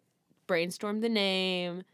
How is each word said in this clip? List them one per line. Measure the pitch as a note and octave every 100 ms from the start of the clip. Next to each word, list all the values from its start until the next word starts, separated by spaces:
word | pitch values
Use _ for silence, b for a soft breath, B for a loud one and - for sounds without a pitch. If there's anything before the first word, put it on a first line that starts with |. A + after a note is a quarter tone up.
| _ _ _ _ -
brainstormed | F3 F3 - G#3+ G#3
the | A#3
name, | A3 G3 F#3 F#3 F3+ F3+ F3 F#3